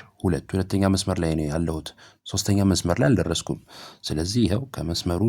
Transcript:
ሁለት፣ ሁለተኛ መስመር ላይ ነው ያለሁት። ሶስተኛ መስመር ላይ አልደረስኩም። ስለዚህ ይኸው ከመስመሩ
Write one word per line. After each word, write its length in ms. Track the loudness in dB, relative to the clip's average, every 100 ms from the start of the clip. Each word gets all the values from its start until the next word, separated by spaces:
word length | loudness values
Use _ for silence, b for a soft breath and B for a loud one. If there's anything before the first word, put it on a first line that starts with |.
| -16 _
ሁለት፣ 280 | -2 -2 -2
ሁለተኛ 360 | -4 -2 2 2
መስመር 300 | 2 0 0
ላይ 140 | 0
ነው 120 | 0 -2
ያለሁት። 420 | -2 -2 -4 -8 B B B -8
ሶስተኛ 320 | -4 0 4
መስመር 320 | 4 2 2 2
ላይ 100 | 4
አልደረስኩም። 520 | 4 2 -2 -4 -8 -10 B B B
ስለዚህ 380 | -6 -4 -2 0
ይኸው 200 | 2 0 -4
ከመስመሩ 520 | -6 -4 -4 -2 0